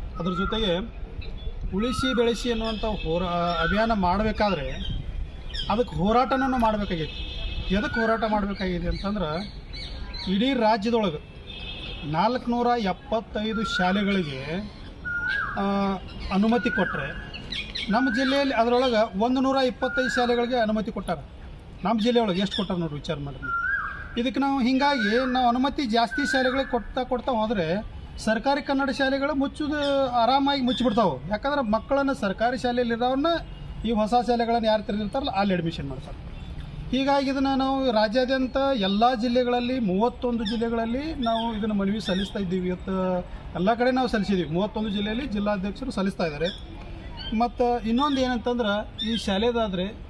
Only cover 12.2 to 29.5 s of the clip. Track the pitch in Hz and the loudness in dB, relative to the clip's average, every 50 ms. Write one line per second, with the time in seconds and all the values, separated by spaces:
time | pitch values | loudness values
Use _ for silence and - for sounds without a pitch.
12.2 | 196 226 254 247 - 240 240 240 240 240 240 240 214 185 175 - - - 214 226 | 2 2 2 0 -2 -2 0 2 2 2 2 2 2 -2 -2 -4 -4 -2 -2 -2
13.2 | - - - 214 214 220 220 226 226 - - - 180 180 196 208 208 196 196 190 | -2 -4 -6 -4 -2 -2 -2 -2 -2 -2 0 2 2 2 2 2 2 2 2 0
14.2 | 170 147 135 131 135 147 165 196 214 208 - - - - - - - - - - | 0 -2 -6 -8 -6 -6 -6 -6 -6 -8 -12 -14 -14 -14 -14 -10 -8 -6 -6 -4
15.2 | - - - - - - - - 196 196 196 202 196 196 196 190 - - - - | -2 -2 -2 -2 -4 -4 -4 -2 0 0 2 2 0 0 -2 -4 -6 -10 -12 -10
16.2 | - - 190 185 208 226 233 240 240 240 - - 180 - - 160 139 - - - | -6 0 2 4 4 4 4 4 2 0 2 2 0 0 -2 -4 -6 -6 -8 -10
17.2 | - - - - - - - - - - - - - - 196 240 262 277 208 254 | -12 -12 -12 -12 -12 -10 -8 -8 -8 -8 -8 -8 -2 0 2 2 2 2 2 2
18.2 | 269 262 269 277 285 269 262 220 226 240 247 247 269 254 233 208 220 220 190 190 | 2 2 2 2 2 2 2 2 2 4 4 2 2 2 2 2 2 2 0 0
19.2 | 226 254 254 269 254 269 269 269 262 254 - - 262 247 254 262 262 254 - 254 | 0 2 2 2 2 2 2 2 2 0 0 -2 -4 -2 0 0 -2 0 0 0
20.2 | 247 233 240 240 240 233 262 247 220 214 220 220 196 233 - 202 185 - 170 143 | 2 2 2 0 0 0 0 0 2 2 0 0 -2 -2 -6 -6 -4 -4 -6 -6
21.2 | - - - - - - - - - - - - - 185 233 220 202 247 240 240 | -6 -14 -16 -16 -16 -14 -16 -16 -16 -16 -12 -4 -2 0 0 2 2 4 4 4
22.2 | 226 208 175 185 202 - - 240 196 170 190 175 165 160 147 143 - - 156 143 | 2 2 2 0 0 0 -2 -2 -2 -2 -2 -2 -2 -4 -6 -6 -4 -6 -6 -4
23.2 | 143 139 - - 1077 - - - - - - - - - - - - - - 240 | -6 -8 -10 -8 -6 -4 -2 -2 0 -2 -2 -2 -4 -6 -8 -10 -12 -6 -4 -2
24.2 | 233 262 208 269 277 277 277 277 220 247 262 262 285 285 285 254 208 202 220 247 | -2 0 0 0 0 2 2 2 2 4 4 4 4 4 4 2 2 2 2 2
25.2 | 262 254 247 254 254 240 233 254 262 277 - - 285 220 220 226 233 226 - 294 | 2 2 2 4 4 4 4 4 2 2 2 0 0 2 4 4 4 2 2 -2
26.2 | 277 - - 262 254 254 254 269 269 269 262 233 208 - - 262 247 254 262 240 | 0 2 2 2 2 4 2 2 0 0 -2 -2 -2 -2 -4 -4 -2 -2 -2 -2
27.2 | - 285 254 220 214 214 240 202 165 156 175 208 220 - - - - - - - | 0 0 0 2 0 0 0 0 0 0 0 -2 -2 -6 -12 -12 -12 -12 -12 -4
28.2 | - 220 220 233 - 269 285 294 - - 277 269 277 269 254 - 277 262 277 269 | 0 0 0 2 2 2 2 2 2 0 0 2 2 0 2 2 2 2 2 2
29.2 | 277 294 302 277 277 277 | 0 0 2 0 0 0